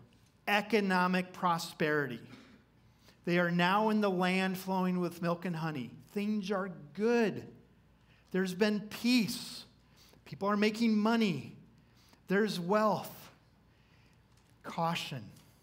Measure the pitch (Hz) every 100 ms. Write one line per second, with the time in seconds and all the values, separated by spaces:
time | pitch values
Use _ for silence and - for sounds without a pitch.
0 | - _ _ _ - 208 208 220 196 185
1 | 180 185 180 - 180 165 - - 156 151
2 | 135 113 - - - - _ _ - _
3 | - - - 175 175 175 175 202 220 214
4 | 202 185 180 185 190 185 190 190 185 180
5 | 170 175 170 170 190 160 160 147 117 -
6 | - 208 202 214 185 196 190 156 - 190
7 | 226 240 208 - - - - _ _ _
8 | _ - _ 180 190 180 214 214 214 -
9 | 233 247 190 - - - - _ _ -
10 | - - - 147 196 208 214 214 233 214
11 | 220 233 208 139 - - - _ _ _
12 | - - - 190 214 175 170 208 214 170
13 | - - - - _ _ _ _ _ _
14 | _ _ _ _ _ _ - - 165 170
15 | - 131 123 - - _